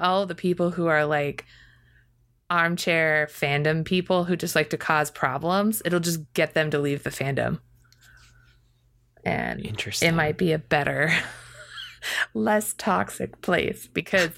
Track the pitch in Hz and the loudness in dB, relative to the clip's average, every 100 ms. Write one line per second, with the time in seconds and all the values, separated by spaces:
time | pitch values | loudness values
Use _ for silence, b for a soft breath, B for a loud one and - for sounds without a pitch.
0 | 180 185 196 170 185 175 175 175 170 151 | 0 2 0 -2 0 2 0 0 2 2
1 | 151 151 143 139 b b b b b b | 2 0 0 -6 b b b b b b
2 | b _ _ _ - 175 170 175 - 165 | b _ _ _ -2 0 2 0 0 2
3 | 160 156 151 - 147 143 151 160 156 185 | 4 2 0 -2 0 2 2 0 0 0
4 | 180 185 175 175 165 156 151 156 - 156 | 2 0 2 -2 0 0 0 -2 0 0
5 | 151 - 139 135 160 190 208 214 175 180 | 0 -2 -2 -2 0 2 2 0 0 0
6 | 170 165 151 - 160 160 156 147 143 139 | 0 -4 -4 -2 0 0 0 0 0 -2
7 | - - 135 131 120 - - _ b b | -6 -6 -2 0 0 -2 -6 _ b b
8 | b b b b b b _ _ _ _ | b b b b b b _ _ _ _
9 | _ _ - - - - - 107 - - | _ _ -4 -2 -2 -6 -8 -8 -6 0
10 | 170 165 151 156 180 156 - 156 143 135 | 2 4 0 2 0 0 2 0 2 0
11 | 156 165 B B B B B B B B | 2 0 B B B B B B B B
12 | B B B 220 220 214 208 - - 185 | B B B -2 2 2 0 -4 0 0
13 | 202 - - - - 170 - - - - | 0 -4 -8 -6 0 0 0 -4 -6 -6
14 | - 196 170 | 0 2 2